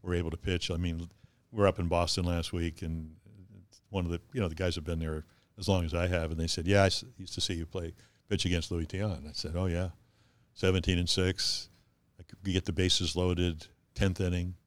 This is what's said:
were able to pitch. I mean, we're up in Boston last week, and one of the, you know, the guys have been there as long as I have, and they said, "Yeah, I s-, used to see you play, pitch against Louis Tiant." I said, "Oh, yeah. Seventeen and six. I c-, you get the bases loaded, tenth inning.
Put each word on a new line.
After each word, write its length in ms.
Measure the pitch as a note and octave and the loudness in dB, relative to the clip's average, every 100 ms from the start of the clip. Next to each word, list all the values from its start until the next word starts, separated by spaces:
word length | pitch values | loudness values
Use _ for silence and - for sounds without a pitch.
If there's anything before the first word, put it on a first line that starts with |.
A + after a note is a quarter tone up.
were 120 | F#2 | 0
able 180 | F2 E2 | -2 -2
to 60 | E2 | -4
pitch. 320 | - F2+ - | -2 -2 -2
I 60 | E2+ | -2
mean, 320 | F2 E2 E2+ - - _ _ | -2 -4 -8 -14 -20 _ _
we're 160 | A2 G2+ | 4 4
up 120 | F#2 | 4
in 80 | F2 | 0
Boston 380 | F2 F2 - F2+ | 2 2 0 0
last 260 | E2+ E2 | 0 -2
week, 280 | F2 E2+ D#2 | -2 -4 -4
and 340 | E2 E2 D#2+ D#2+ - - F#2+ G2+ F#2 - _ | -6 -6 -8 -16 -20 -20 -20 -20 -20 -20 _
one 160 | G2 F2 | -2 -2
of 60 | |
the, 100 | E2+ - | -4 -6
you 60 | C3 | -2
know, 60 | F#2 | -2
the 80 | D#2+ | 0
guys 200 | F#2 E2+ | -2 -2
have 80 | |
been 160 | D#2+ E2 | -4 -4
there 260 | D#2+ D#2 - _ _ - | -2 -4 -8 _ _ -6
as 100 | F2 | 2
long 160 | F#2+ E2 | 4 4
as 80 | |
I 140 | E2+ F2+ | 0 0
have, 240 | F2+ D#2+ | 0 -2
and 80 | D#2+ | -2
they 80 | E2 | -2
said, 200 | - E2+ | -2 4
"Yeah, 160 | G2+ | 6
I 40 | G2 | 6
s-, 160 | - - - | 4 -6 -16
used 160 | F#2+ - | -10 -4
to 60 | |
see 120 | - F2 | -2 -2
you 100 | D#2 | -6
play, 280 | F#2 E2 - - _ _ | -6 -8 -12 -20 _ _
pitch 160 | F#2+ F#2 | -2 2
against 260 | F2 - | 0 -2
Louis 140 | F2 D#2+ | -4 -4
Tiant." 420 | F#2 G#2 E2+ D2+ | -4 -4 -4 -8
I 40 | |
said, 200 | - - E2+ | -8 -6 -2
"Oh, 100 | F#2 | 0
yeah. 240 | E2+ F#2 - _ _ _ _ _ | 0 -2 -6 _ _ _ _ _
Seventeen 440 | - F#2 F#2 F2 F2 | 0 2 4 4 2
and 120 | F2 | 4
six. 600 | - F#2 F#2 - - - _ _ _ _ - | 2 2 2 -2 -4 -8 _ _ _ _ -20
I 40 | |
c-, 140 | F2 - G2 | -20 -8 0
you 80 | |
get 120 | F#2 - | 0 2
the 80 | |
bases 420 | E2 F#2 - F2 F2+ | 2 2 2 0 0
loaded, 520 | F2+ F2 F2+ D#2 - _ _ - | 2 2 0 -2 -12 _ _ 0
tenth 240 | G2 F2+ | 0 2
inning. 340 | F#2 F2+ F2+ F2+ | 0 0 -2 -8